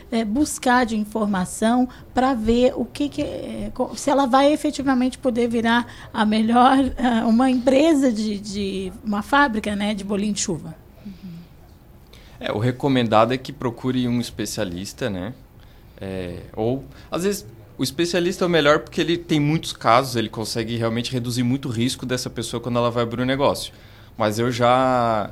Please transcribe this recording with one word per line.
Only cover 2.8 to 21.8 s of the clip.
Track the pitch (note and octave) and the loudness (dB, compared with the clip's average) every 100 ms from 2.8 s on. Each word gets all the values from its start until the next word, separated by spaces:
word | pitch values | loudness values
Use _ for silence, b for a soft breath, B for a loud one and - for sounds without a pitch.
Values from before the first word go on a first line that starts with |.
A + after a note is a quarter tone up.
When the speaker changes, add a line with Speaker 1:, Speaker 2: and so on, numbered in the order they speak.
Speaker 1:
que | A3+ - C#4+ | -6 -4 -4
que, | D4 | -4
é, | C#4+ - - A3 G#3 | -6 -6 -10 -8 -8
co-, | - B3 A3+ | -6 -6 -4
se | C#4 | 0
ela | C4+ C4+ | 2 4
vai | C4 C#4+ | 6 6
efetivamente | D4+ D4+ - C4+ B3+ B3+ - | 4 0 -2 0 2 0 -2
poder | C4 A#3 A#3 | -2 0 0
virar | A#3 A3+ A#3 A#3+ B B | 0 2 0 0 B B
a | A3+ G#3+ | 0 2
melhor, | A3 A3 A#3+ B3+ C4+ B3+ - | 2 4 6 6 6 2 0
é, | B3 A3+ | 0 2
uma | A#3 A3+ C4 | 4 4 4
empresa | B3+ B3+ C4+ E4 C#4+ C4+ | 4 4 6 6 4 2
de, | G#3+ A3 G3+ | 0 -2 -4
de, | G#3 G3+ G3 F#3+ F#3+ - | -6 -6 -4 -4 -6 -8
uma | G#3+ G#3 | -4 -4
fábrica, | - C#4+ C#4+ G#3+ G#3 | 0 2 2 0 -4
né, | G3+ G#3 | -2 -2
de | G#3 | -2
bolinho | G3 G3 G#3+ | -4 -2 -2
de | G3+ | -2
chuva? | - D#3 E3 - - - G#3 F3+ F#3+ E3+ F3 - - - - - - B B B | -4 -6 -8 -16 -20 -20 -18 -16 -16 -16 -18 -20 -20 -20 -20 -20 -20 B B B
Speaker 2:
É, | B2 | -6
o | G#2 | -2
recomendado | B2 B2+ C#3+ C3 A2+ G#2+ A#2 | -2 0 0 2 4 4 4
é | C3 | 2
que | C3+ | -6
procure | C3+ B2+ A#2 B2+ B2+ B2 | -6 -6 -4 -2 0 0
um | A#2+ | -2
especialista, | A#2 - G#2 - G2 F2 G2 - B2 | -4 -6 -6 -4 -6 -6 -10 -6 -6
né? | F#2 G2 - - - b b b - | -6 -8 -12 -20 -20 b b b -14
É, | G2 F#2+ F2 F2 F2 | -10 -8 -8 -10 -10
ou, | G#2+ A2+ C3+ - B B | -4 -2 -4 -8 B B
às | E3 | -4
vezes, | F#3+ G3 - - - - | -2 -4 -8 -20 -16 -6
o | |
especialista | C3 - E3+ F3+ F3 F#3 | -4 -2 0 0 0 0
é | F3+ | 2
o | |
melhor | E3 D3 D3+ | 4 4 4
porque | - - | 0 -2
ele | D#3 E3+ | 0 -2
tem | - D#3 | 0 2
muitos | D3 D#3+ - | 2 0 -2
casos, | - A#2+ A#2+ C3+ | -2 4 4 4
ele | A#2+ G#2+ | -2 -2
consegue | A#2 G#2+ A#2+ A2+ A#2 | -4 -6 -6 -4 -2
realmente | A2+ A2+ A#2+ | -2 -2 -4
reduzir | B2+ B2 A#2+ | -4 -4 -2
muito | A#2+ C3+ C#3 | 0 0 -2
o | |
risco | A2 | -2